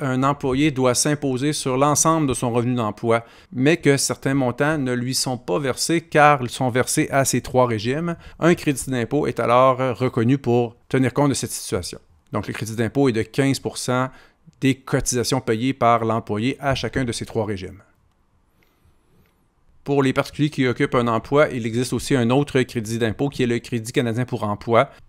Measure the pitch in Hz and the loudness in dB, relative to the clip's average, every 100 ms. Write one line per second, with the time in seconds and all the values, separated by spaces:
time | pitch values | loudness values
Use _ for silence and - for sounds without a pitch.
0 | 139 127 135 143 135 131 151 131 127 120 | -2 0 0 0 -2 0 0 2 2 2
1 | 151 147 139 127 143 151 139 127 143 143 | 0 0 -2 -2 -2 -4 -2 0 2 4
2 | 160 165 143 123 127 120 120 123 107 - | 2 2 2 0 0 0 0 0 -2 -4
3 | 117 113 - - - 123 135 165 143 139 | 0 0 0 -20 -14 0 2 4 4 2
4 | - 123 135 139 123 120 143 156 127 123 | 0 -4 -2 0 0 0 -2 0 -2 -2
5 | 123 127 135 120 139 175 135 117 - 165 | -2 -4 -4 -4 -4 -2 -2 -2 0 -2
6 | 165 151 147 139 123 - 127 123 117 - | 2 6 6 6 0 -2 -2 0 0 0
7 | 151 139 135 127 - 135 123 110 113 143 | 0 0 0 0 0 2 2 2 -2 -4
8 | 170 165 - - 165 170 - 131 - 127 | -4 -6 -12 0 2 2 0 -2 -2 -4
9 | 113 143 139 127 117 120 131 123 131 110 | 0 0 -2 -2 2 4 4 4 -2 0
10 | 127 - 113 139 120 120 120 - _ 135 | -2 0 2 2 2 0 0 -6 _ 0
11 | 127 - 143 123 113 - - 101 87 - | 0 2 0 0 -4 -8 -6 -6 -6 -14
12 | _ _ _ 113 101 110 110 113 110 139 | _ _ _ -8 -6 -8 -8 -4 -2 2
13 | 139 113 110 - 139 131 110 - - 127 | 2 2 -4 0 0 0 -4 -8 -4 -2
14 | 131 - - _ - _ 131 131 - 135 | -2 -8 -20 _ -20 _ 0 0 -2 -4
15 | - 123 110 135 - 110 131 131 117 117 | -2 -2 -2 -2 0 -2 -2 0 2 4
16 | 113 110 - 107 120 - 143 131 113 135 | 2 -2 -2 -4 -2 -4 -4 -4 -4 -4
17 | 123 110 - 113 104 98 92 98 _ _ | -4 -6 -6 -4 -4 -6 -8 -16 _ _
18 | _ _ _ _ _ _ _ _ _ _ | _ _ _ _ _ _ _ _ _ _
19 | _ _ _ _ _ _ _ _ - 143 | _ _ _ _ _ _ _ _ -2 2
20 | 135 131 135 - 151 - 127 117 143 131 | 2 2 -2 -2 -2 0 0 0 0 0
21 | 120 113 - 139 151 127 113 113 127 123 | 0 -2 0 2 2 0 -4 -2 -2 -4
22 | - 135 117 131 143 131 127 120 107 113 | 0 0 4 2 2 0 0 -4 -6 -2
23 | 117 101 143 - 120 117 - 120 110 147 | -2 0 -4 -2 -2 -2 -4 -8 -4 -2
24 | 120 113 123 120 104 101 - 117 - - | -2 -2 -4 -4 -4 -6 2 2 2 -2